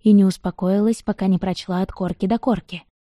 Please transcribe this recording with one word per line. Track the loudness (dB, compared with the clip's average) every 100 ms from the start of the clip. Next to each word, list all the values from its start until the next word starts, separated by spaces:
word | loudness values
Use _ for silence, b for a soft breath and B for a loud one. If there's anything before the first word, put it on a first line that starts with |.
и | 4
не | 6
успокоилась, | 4 0 -6 -4 -2 0 0 -2
пока | -4 -4 0
не | 0
прочла | -2 -6 -6 -4
от | -4
корки | -6 -6 -4
до | -2 -2
корки. | 0 -2 -4 -16 -18 _ _